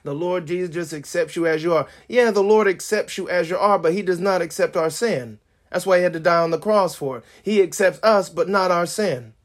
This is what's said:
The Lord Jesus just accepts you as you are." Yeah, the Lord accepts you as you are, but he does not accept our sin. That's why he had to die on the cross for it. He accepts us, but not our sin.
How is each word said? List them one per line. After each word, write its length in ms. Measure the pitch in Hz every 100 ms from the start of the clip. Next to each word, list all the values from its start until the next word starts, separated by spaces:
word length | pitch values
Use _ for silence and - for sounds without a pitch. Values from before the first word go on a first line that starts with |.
The 100 | -
Lord 340 | 143 175 180 156
Jesus 260 | 180 180
just 180 | 160 165
accepts 460 | 156 139 175 156 175
you 100 | 165
as 160 | 156
you 100 | 165
are." 140 | 160 135 - -
Yeah, 220 | 240 233
the 120 | 202
Lord 240 | 196 214 202
accepts 500 | 180 - 208 - -
you 120 | 185
as 200 | 180 165
you 80 | 180
are, 220 | 202 190
but 140 | 165
he 80 | 185
does 180 | 185 175
not 220 | 196 185
accept 340 | 170 - 170 175
our 140 | 160
sin. 500 | 156 233 151 117 107 _ _ _
That's 140 | 185 185
why 120 | 180
he 60 |
had 100 | 180
to 60 | 165
die 220 | 170 170
on 100 | 165
the 60 | 160
cross 380 | 208 208 180 -
for 240 | 139 123
it. 40 | - -
He 180 | 196 214
accepts 380 | 175 - 185 180
us, 240 | 220 208 175
but 220 | 170 170
not 220 | 202 185
our 160 | 175 175
sin. 480 | - 202 127 113 -